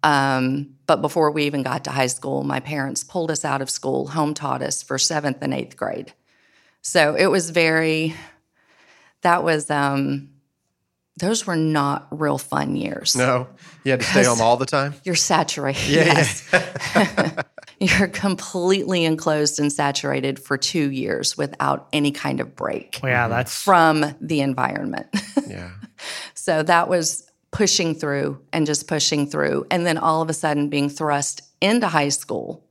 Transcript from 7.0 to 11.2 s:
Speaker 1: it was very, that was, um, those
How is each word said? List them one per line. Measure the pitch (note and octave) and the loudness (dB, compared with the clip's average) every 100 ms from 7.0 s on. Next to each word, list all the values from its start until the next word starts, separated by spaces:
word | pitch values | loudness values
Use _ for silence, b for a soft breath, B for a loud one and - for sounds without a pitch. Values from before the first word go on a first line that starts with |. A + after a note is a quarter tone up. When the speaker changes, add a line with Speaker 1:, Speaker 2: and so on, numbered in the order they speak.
| D3+ - | 2 4
Speaker 1:
it | F#3 | 4
was | F#3 E3+ | 4 0
very, | E3 E3 D#3+ D#3+ D#3+ D#3+ D#3+ B B _ b b b b b b b | 2 2 4 2 2 -2 -4 B B _ b b b b b b b
that | F3+ F3 | 0 2
was, | D#3+ D#3 D3 | 2 0 0
um, | D3 C#3+ C#3 C#3 C#3 C#3 _ _ _ _ _ _ _ _ | 0 0 0 -2 -4 -8 _ _ _ _ _ _ _ _
those | - | -4